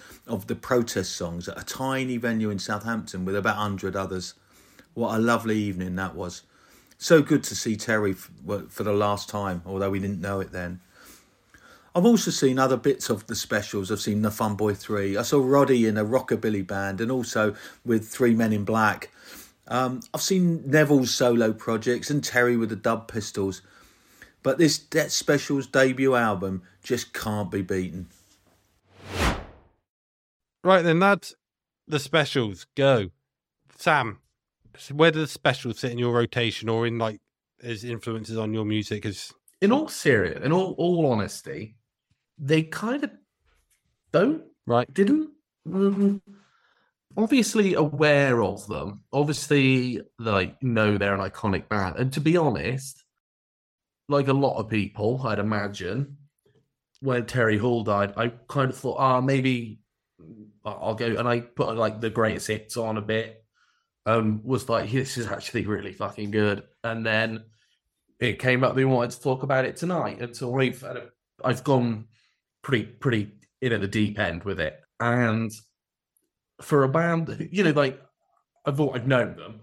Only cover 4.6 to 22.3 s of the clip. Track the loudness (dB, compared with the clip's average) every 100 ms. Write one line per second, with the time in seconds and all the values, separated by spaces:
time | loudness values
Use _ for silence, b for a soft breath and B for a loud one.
4.6 | b b b -6 -2 0 2 2 0 -2
5.6 | -2 -4 -6 -4 -6 -6 -10 -12 b b
6.6 | b b b _ 6 6 6 2 0 -6
7.6 | -4 -4 0 0 0 -4 -10 -14 -8 -8
8.6 | -8 -6 -2 0 2 -2 -4 -6 -4 -6
9.6 | -6 -4 -2 -2 -4 -4 -4 -6 -6 -8
10.6 | -10 -12 b b b b b _ _ b
11.6 | b b b 4 6 6 2 2 2 4
12.6 | 2 4 2 0 -2 -4 -4 -10 -4 -4
13.6 | -2 -6 -4 -4 -2 0 0 0 -2 0
14.6 | -2 -2 -4 -4 -2 -2 2 2 6 6
15.6 | 6 6 4 2 2 0 0 -2 0 -2
16.6 | -4 -4 -4 -4 -4 -4 -2 0 0 -2
17.6 | B B 0 0 -2 2 4 4 2 0
18.6 | 0 2 2 0 -8 B B B B _
19.6 | -6 -2 -2 -4 -8 -6 0 2 4 2
20.6 | 2 4 6 6 4 2 4 4 2 0
21.6 | -4 -2 -2 -2 -2 -4 0